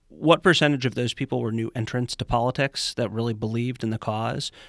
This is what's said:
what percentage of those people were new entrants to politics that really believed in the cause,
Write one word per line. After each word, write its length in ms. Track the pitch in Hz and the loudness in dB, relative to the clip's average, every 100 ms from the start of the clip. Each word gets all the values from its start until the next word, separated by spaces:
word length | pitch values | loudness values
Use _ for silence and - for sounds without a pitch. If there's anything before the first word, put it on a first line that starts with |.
| _ | _
what 340 | 78 151 - | -2 4 4
percentage 420 | 190 165 151 139 127 | 6 4 4 2 0
of 100 | 123 | 0
those 180 | 120 | -2
people 260 | - 131 127 | -2 -4 -2
were 120 | 117 | 0
new 180 | 113 113 123 | -2 -2 -4
entrants 380 | 113 127 123 - | -2 -2 -2 -4
to 80 | - | 0
politics 680 | 120 120 - 135 - - - | 2 2 2 0 -2 -4 -2
that 140 | 113 | -2
really 240 | 107 117 | 0 -2
believed 480 | 107 113 117 120 123 | 0 -2 0 -2 -2
in 100 | 113 | -2
the 60 | 110 | -2
cause, 540 | - 107 113 139 - - | -2 -2 -2 -4 -6 -10